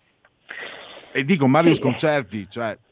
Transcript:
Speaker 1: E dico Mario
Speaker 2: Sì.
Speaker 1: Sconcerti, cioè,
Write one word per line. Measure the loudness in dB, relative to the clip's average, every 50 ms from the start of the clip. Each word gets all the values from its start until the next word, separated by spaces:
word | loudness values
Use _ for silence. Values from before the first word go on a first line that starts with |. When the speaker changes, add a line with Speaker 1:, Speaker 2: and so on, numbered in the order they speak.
| _ _ _ _ _ _ _ _ _ -18 -16 -16 -16 -16 -16 -18 -20 -20 -20 -20 -20 -6
Speaker 1:
E | -6 -4 0
dico | 0 0 2 4
Mario | 4 4 6 6 4 2
Speaker 2:
Sì. | 2
Speaker 1:
Sconcerti, | 0 -4 -2 0 -2 0 0 -2 -4 -6 -10 -12 -12 -10
cioè, | -10 -8 -8 -8 -8 _ _ _